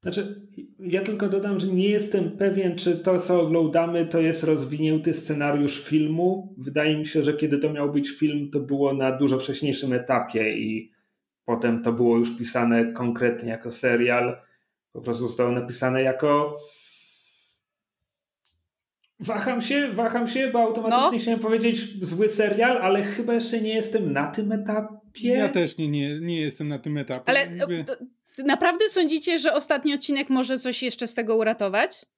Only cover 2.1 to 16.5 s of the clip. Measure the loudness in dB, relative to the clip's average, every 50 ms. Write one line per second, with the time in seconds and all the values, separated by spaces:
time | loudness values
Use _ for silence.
2.1 | 0 0 0 0 -2 0 0 2 2 2 0 0 0 0 0 0 0 2 2 2
3.1 | 2 2 2 2 2 2 4 4 4 2 2 4 2 2 2 2 0 0 0 2
4.1 | 2 2 2 2 2 0 2 2 2 2 0 -4 -2 0 0 2 2 2 2 0
5.1 | -2 -2 -2 -4 -2 0 0 0 2 2 2 0 0 -4 -4 0 2 2 2 2
6.1 | 0 2 2 2 0 0 -6 -12 -16 -12 -12 -4 -2 0 2 2 2 0 -2 0
7.1 | 0 2 2 2 2 2 2 2 2 2 2 0 0 0 -2 0 0 0 -2 -2
8.1 | -2 0 0 0 0 0 -4 -2 -4 -4 -2 -2 0 0 2 2 2 2 0 0
9.1 | 2 2 2 2 2 2 0 -4 -6 -2 -2 -2 -2 -2 -2 0 0 -2 0 2
10.1 | 0 0 0 -2 -2 0 0 0 0 -2 -4 -4 -4 -6 -8 -10 _ _ _ _
11.1 | _ _ _ _ _ _ _ -2 -2 0 2 2 0 2 0 0 0 2 4 4
12.1 | 6 4 4 2 -2 -6 -8 -4 0 0 2 4 4 4 4 2 0 -2 -2 -2
13.1 | -2 2 0 0 0 0 -6 -8 -8 -6 -8 -12 -10 -2 2 2 4 4 4 4
14.1 | 2 2 0 0 -4 -6 _ _ _ _ _ _ _ _ _ _ _ -12 -6 -6
15.1 | -4 -2 -4 -4 0 0 0 2 2 -2 -4 -6 -6 -2 -2 0 2 2 2 0
16.1 | 0 0 2 2 4 2 2 0